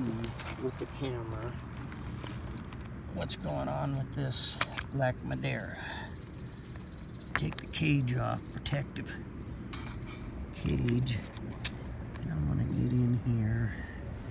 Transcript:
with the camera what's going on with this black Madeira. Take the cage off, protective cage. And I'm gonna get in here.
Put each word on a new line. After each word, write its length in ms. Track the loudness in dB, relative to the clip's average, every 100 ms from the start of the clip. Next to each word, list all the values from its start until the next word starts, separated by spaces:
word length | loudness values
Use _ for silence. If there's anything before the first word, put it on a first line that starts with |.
| 2 0 -2 -4 -6 -2
with 140 | -2 -2
the 60 | -4 -2
camera 540 | -2 -2 -2 -2 -2 -4 -6 -6 -6 -6 -6 -4 -4 -4 -4 -6 -6 -6 -8 -8 -6 -2
what's 200 | -2 -2
going 320 | 0 0 2
on 280 | 2 2 2
with 200 | 0 0
this 420 | 0 0 0 2 0 0 -2
black 220 | 2 2 2
Madeira. 540 | -2 0 0 0 -2 -6 -6 -6 -6 -8 -10 -10 -10 -10 -10 -10 -10 -10 -10 -10 -2 2
Take 220 | 2 0
the 100 | -4
cage 480 | 2 6 8 6 4
off, 240 | 4 2 -2
protective 600 | -4 0 0 0 -4 -6 -6 -8 -8 -6 -6 -6 -6 -6 -6 -6 -6 -6 -6 -6 0
cage. 540 | 2 4 6 6 4 0 -2 -6 -6 -4 -6 -6 -6 -6 -6 -4
And 100 | -2
I'm 160 | 2 4
gonna 160 | 4
get 280 | 4 4 6
in 280 | 6 6 6 4
here. 500 | 4 4 4 2 0 -6 -6 -6 -6 -6